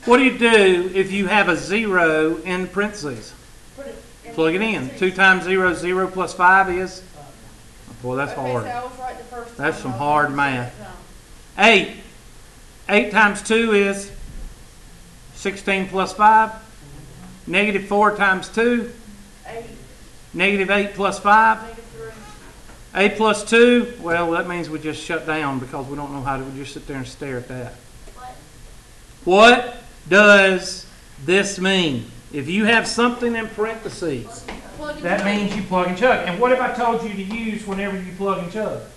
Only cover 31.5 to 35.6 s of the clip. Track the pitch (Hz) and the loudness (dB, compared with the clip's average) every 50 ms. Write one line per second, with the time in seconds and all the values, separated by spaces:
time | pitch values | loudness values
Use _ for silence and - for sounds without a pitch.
31.5 | - - 180 190 190 185 180 156 135 120 113 - - - - - - 147 131 139 | -4 -2 0 0 2 2 2 0 -2 -4 -6 -10 -16 -20 -20 -12 -10 -8 -6 -4
32.5 | 180 202 220 208 233 226 220 226 - - 233 247 240 - 240 240 233 226 220 214 | -2 0 2 4 2 2 2 -2 -2 0 0 0 0 -2 -4 -4 -2 -4 -6 -8
33.5 | - - 214 220 226 226 - 196 - - 180 165 143 123 117 - - - - - | -4 -4 -4 -4 -4 -8 -10 -12 -10 -6 -6 -6 -6 -6 -8 -12 -16 -16 -14 -14
34.5 | - - - - - - 302 294 302 - - 170 185 202 190 196 202 208 208 190 | -14 -14 -14 -16 -16 -12 -10 -10 -10 -8 -4 -2 -2 0 0 0 -2 0 -2 -2
35.5 | - 214 | -4 -4